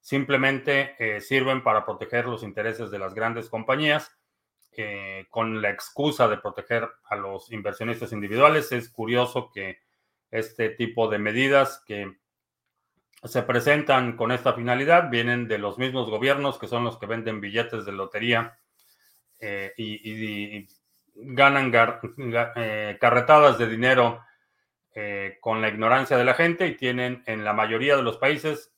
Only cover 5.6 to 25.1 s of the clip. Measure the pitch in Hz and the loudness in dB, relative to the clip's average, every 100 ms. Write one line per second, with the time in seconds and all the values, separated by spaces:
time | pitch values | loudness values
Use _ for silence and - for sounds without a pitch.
5.6 | 104 101 - - 147 - 117 104 104 101 | -4 -4 -10 -2 -2 2 2 2 -6 -10
6.6 | - 117 113 - _ 101 98 95 - 113 | -4 -4 -4 -12 _ -8 -6 -10 -12 -8
7.6 | 101 95 123 117 110 107 101 110 147 156 | -8 -6 -6 -6 -6 -8 -4 4 4 4
8.6 | - 123 117 - 110 123 123 127 120 104 | -2 -6 -8 -10 -2 0 0 -4 -8 -12
9.6 | 95 92 _ _ _ _ _ 113 110 - | -12 -14 _ _ _ _ _ -8 -8 -4
10.6 | 113 - 117 117 110 104 104 110 135 139 | -6 -2 -6 0 0 0 -2 0 4 4
11.6 | 131 - _ 104 98 - _ _ _ _ | 4 -4 _ -12 -12 -16 _ _ _ _
12.6 | _ _ _ _ _ _ 123 127 117 120 | _ _ _ _ _ _ -4 -4 0 0
13.6 | 113 147 147 131 123 117 113 123 135 117 | 4 2 4 2 2 -2 -2 0 0 0
14.6 | 117 123 143 170 165 120 117 120 117 107 | 0 0 4 4 4 -2 0 -2 -2 -4
15.6 | 101 104 127 127 113 107 131 143 143 127 | -4 -4 -4 -4 -4 -2 0 0 0 -6
16.6 | 104 120 120 113 101 113 113 107 101 107 | -6 -2 -4 -6 -8 -6 -6 -8 -4 -4
17.6 | 113 113 101 98 95 104 117 117 113 _ | -4 -6 -8 -8 -8 -4 0 0 -2 _
18.6 | _ _ _ _ _ _ _ _ 107 101 | _ _ _ _ _ _ _ _ -10 -8
19.6 | 98 - 107 107 107 107 110 104 104 104 | -8 -10 -10 -10 -12 -10 -8 -8 -10 -12
20.6 | 98 _ _ _ _ 101 127 127 139 139 | -18 _ _ _ _ -20 -10 4 6 6
21.6 | 135 117 113 - 113 - 127 117 117 120 | 4 4 4 2 -10 -10 -4 -2 -2 -4
22.6 | 113 107 107 101 120 120 123 151 147 113 | -4 -4 -6 2 4 4 8 10 10 6
23.6 | 117 113 123 127 120 117 - _ _ _ | -2 0 4 6 4 2 -14 _ _ _
24.6 | _ _ _ 110 104 | _ _ _ -12 -8